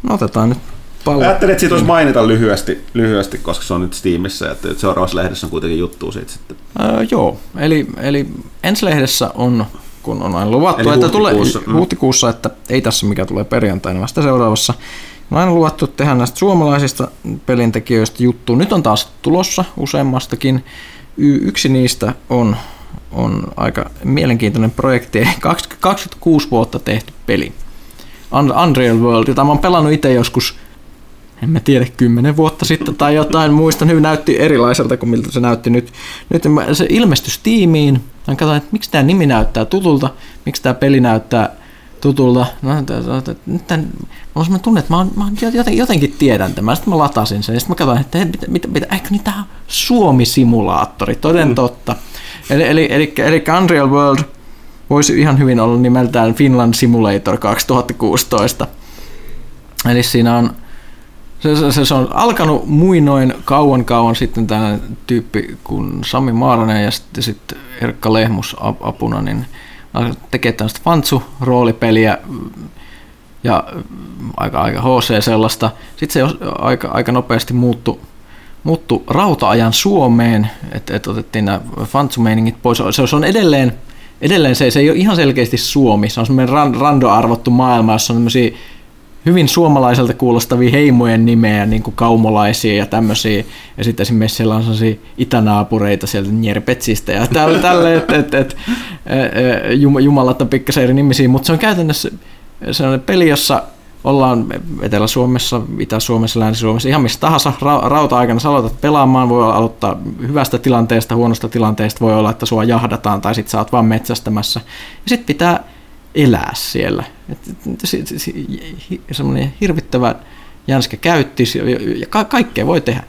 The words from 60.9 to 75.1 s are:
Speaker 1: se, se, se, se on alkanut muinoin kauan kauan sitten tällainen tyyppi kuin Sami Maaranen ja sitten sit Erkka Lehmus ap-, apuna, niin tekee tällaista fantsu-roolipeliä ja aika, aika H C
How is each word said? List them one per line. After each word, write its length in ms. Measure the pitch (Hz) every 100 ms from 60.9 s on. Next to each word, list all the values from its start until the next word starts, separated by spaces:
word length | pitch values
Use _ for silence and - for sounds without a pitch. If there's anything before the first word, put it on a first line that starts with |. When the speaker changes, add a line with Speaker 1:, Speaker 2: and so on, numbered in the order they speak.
| - - - - -
Speaker 1:
se, 160 | 156 151
se, 160 | 147
se, 120 | 131
se 100 | 139
on 140 | 139 127
alkanut 540 | - 233 - 156 147 123
muinoin 680 | 151 180 180 147 139 131 -
kauan 400 | - 139 147 127
kauan 320 | 117 120 117 113
sitten 300 | 120 - 110
tällainen 340 | 107 110 104 - 101 -
tyyppi 520 | 120 110 107 - -
kuin 360 | - 104 90 87
Sami 280 | - 127 135
Maaranen 520 | 113 131 120 110 107
ja 60 | 101
sitten 320 | 104 - -
sit 160 | 110 101 - - - -
Erkka 320 | 117 113 110
Lehmus 440 | 113 113 98 - -
ap-, 220 | 107 - 107
apuna, 360 | - 117 110
niin 240 | 104 110 123 - - - - - 120 - -
tekee 220 | 127 120
tällaista 280 | 113 107 -
fantsu-roolipeliä 1300 | - 170 - 135 - - 127 123 120 113 117 110 110 98 - - - - - - - - - - - -
ja 200 | 123 92 - - - - 62 - 113 -
aika, 240 | - 65
aika 200 | 98 -
H 20 | 127 127
C 220 | -